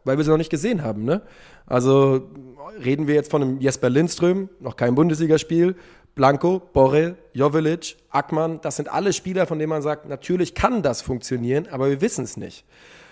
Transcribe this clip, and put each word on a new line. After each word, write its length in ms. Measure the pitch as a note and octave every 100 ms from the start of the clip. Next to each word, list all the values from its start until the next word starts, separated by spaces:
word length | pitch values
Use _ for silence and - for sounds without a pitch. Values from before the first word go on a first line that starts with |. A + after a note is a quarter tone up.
weil 120 | - C#3
wir 80 |
sie 60 | D3+
noch 80 | D#3
nicht 120 | D#3
gesehen 320 | D#3 F#3 A3
haben, 220 | C#3+ G#2
ne? 180 | A2 F3+ - - - - -
Also 640 | B2+ B2+ C3+ C3+ C3 C3 - - - D#3+ G#3+
reden 260 | B2+ C#3+ D3+
wir 80 | D3
jetzt 160 | C#3+
von 100 | D3+
einem 180 | C3+ C3+
Jesper 300 | C3+ B2+ B2+
Lindström, 580 | B2+ E3+ - E3+ F#3 F#3+ -
noch 160 | C3 -
kein 180 | A#2+
Bundesligaspiel, 800 | B2+ E3+ D#3 D#3+ D#3 - E3+ F3 F#3 - - _
Blanco, 460 | - C3+ C#3+ F3 F#3
Borrell, 560 | - - C3 D3 E3 F3+ _
Joveljic, 640 | A#2+ C#3+ D3+ D#3 F3 - - _
Ackmann, 500 | C#3+ D3 D#3 D#3+ D#3+
das 140 | D#3 -
sind 160 | D3
alle 200 | - G3
Spieler, 340 | - F#3 F#3 F3+
von 120 | D#3+
denen 120 | D#3
man 120 | D#3
sagt, 260 | D3 D3 -
natürlich 460 | C#3 - F3 F3
kann 280 | - G#3 B3
das 200 | C#3+ A#2
funktionieren, 640 | - B2+ - B2+ A#2+ C3+ D#3+
aber 220 | C3+ C3+
wir 100 | C#3
wissen's 360 | G3+ - B2 -
nicht. 280 | F#2+ - _ _ - - -